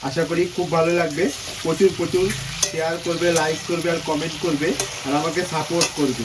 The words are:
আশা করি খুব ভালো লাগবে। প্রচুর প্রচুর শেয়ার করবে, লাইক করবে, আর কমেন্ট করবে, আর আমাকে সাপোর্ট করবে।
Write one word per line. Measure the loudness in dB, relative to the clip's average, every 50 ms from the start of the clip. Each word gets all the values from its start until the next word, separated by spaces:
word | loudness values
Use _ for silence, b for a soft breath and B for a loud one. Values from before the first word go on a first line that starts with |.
| -6 -2
আশা | 0 0 0 0
করি | 2 0 0 0 0
খুব | -2 -2 2 2
ভালো | 2 4 4 4 2
লাগবে। | 2 0 0 0 0 0 0 -4 -10 -10 -10 -4
প্রচুর | -2 -2 4 6 4 4 4 2
প্রচুর | -2 0 2 2 2 2 0 -4 -6 -6 -2 -2 -2 -2
শেয়ার | 0 -2 0 0 -2 -2 -2
করবে, | -2 -2 2 2 4 4 4
লাইক | 2 2 0 -4 -4 -4
করবে, | -4 -2 0 0 -2
আর | -2 -2 -2
কমেন্ট | -2 -2 -2 -4 -4 -2 -2
করবে, | -2 0 2 0 0 0 0 -4 -6 -6 -8 -4
আর | 0 0 0
আমাকে | 0 0 0 -2 -2 -2
সাপোর্ট | -2 -4 -2 0 2 2 2 0 2 0
করবে। | 0 0 0 -2 -4